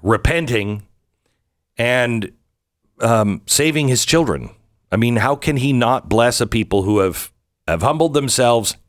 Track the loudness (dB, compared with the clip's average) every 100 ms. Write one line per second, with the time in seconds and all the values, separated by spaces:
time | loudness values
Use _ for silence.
0 | 0 0 0 -2 -2 -2 -2 -6 -12 _
1 | _ _ _ _ _ _ _ -4 -2 0
2 | 0 -2 -6 -12 _ _ _ _ _ -2
3 | 2 2 2 -2 -2 0 0 0 0 0
4 | 2 2 0 -4 -8 -18 _ _ _ -2
5 | 0 0 0 -2 -2 -2 0 2 2 0
6 | 0 2 2 0 -2 -2 0 0 2 2
7 | 0 -2 -12 _ _ _ -6 -2 0 0
8 | 0 0 0 2 2 2 0 -8